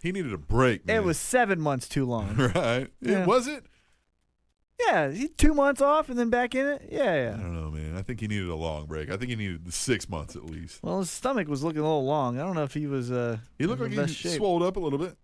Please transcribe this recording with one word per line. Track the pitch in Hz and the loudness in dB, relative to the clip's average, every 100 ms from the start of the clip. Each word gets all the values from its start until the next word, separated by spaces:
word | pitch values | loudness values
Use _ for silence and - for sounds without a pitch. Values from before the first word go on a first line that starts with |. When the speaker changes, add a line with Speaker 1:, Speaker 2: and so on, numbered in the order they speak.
Speaker 1:
He | 170 | -6
needed | 190 143 | -4 -4
a | 90 | -4
break, | 73 113 131 104 190 | 0 4 6 4 0
man. | 220 | 0
Speaker 2:
It | |
was | 180 151 | 2 0
seven | - 254 220 180 | 2 2 4 2
months | 151 131 - | 0 -2 -2
too | 143 127 | 0 0
long. | 117 98 110 | 0 0 2
Speaker 1:
<laughs> | 127 | 2
Right. | 175 120 123 139 - | 4 2 0 -2 -4
Speaker 2:
Yeah. | 247 196 | 0 2
Speaker 1:
It, | 180 | 4
was | 247 247 | 4 2
it? | 285 - _ _ _ _ _ _ _ _ _ _ - 453 | -8 -12 _ _ _ _ _ _ _ _ _ _ -2 2
Speaker 2:
Yeah, | 190 139 | 4 2
he, | 180 302 | -2 -4
two | - 311 | 6 6
months | 294 277 269 | 8 4 4
off | 277 302 302 | 4 4 2
and | 240 | -2
then | 233 | 0
back | 240 247 | 2 0
in | 254 277 | 0 -2
it. | 285 - | -4 -6
Yeah, | - 247 | -2 0
yeah. | 156 117 | 2 0
Speaker 1:
I | 107 | -4
don't | 90 | -6
know, | 85 78 | -6 -6
man. | 78 78 87 | -6 -6 -6
I | |
think | 104 110 | -6 -6
he | 110 | -4
needed | 104 90 | -4 -4
a | |
long | 80 80 76 76 | -4 -4 -6 -6
break. | 78 78 | -8 -6
I | 98 | -6
think | 123 | -4
he | 113 | -4
needed | 101 82 | -4 -6
the | 85 | -8
six | - - 110 - | -6 -2 -2 -2
months | 80 73 - | -8 -8 -12
at | |
least. | 80 80 87 - | -12 -12 -14 -10
Speaker 2:
Well, | 170 190 | -4 -2
his | 175 | -4
stomach | - 254 262 151 | -4 -2 -2 -2
was | 139 | -2
looking | 165 151 | -2 -2
a | |
little | 151 151 | 0 2
long. | 143 151 123 123 | 2 0 0 -2
I | |
don't | 175 | -4
know | 170 | -2
if | 139 | -2
he | 151 147 | -4 -4
was, | 135 123 | -4 -2
uh, | 123 120 113 - - | -2 -2 -4 -8 -4
Speaker 1:
He | 165 | -2
looked | 247 | -2
Speaker 2:
in | 226 | -2
Speaker 1:
like | - | 0
Speaker 2:
the | |
Speaker 1:
he | 165 | -2
Speaker 2:
best | - | -2
shape. | 175 160 | -4 0
Speaker 1:
swelled | 202 170 | 2 2
up | 175 196 | 0 0
a | |
little | 160 139 | -2 -2
bit. | 175 - | -4 -8